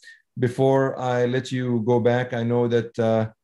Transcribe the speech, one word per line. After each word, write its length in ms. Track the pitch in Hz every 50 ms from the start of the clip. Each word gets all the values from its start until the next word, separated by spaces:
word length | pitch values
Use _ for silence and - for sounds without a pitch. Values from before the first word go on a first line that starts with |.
| - - - - _ _ _ -
before 580 | 127 120 120 - 135 135 135 135 135 135 - -
I 260 | 127 127 123 123 123
let 260 | 120 123 131 127 -
you 300 | 131 127 127 123 120 117
go 180 | 107 120 120 120
back? 340 | 113 120 120 123 127 123
I 120 | 123 117 117
know 240 | 117 120 120 120 120
that, 280 | 120 117 110 - - -
uh, 320 | 113 113 113 113 110 107 - _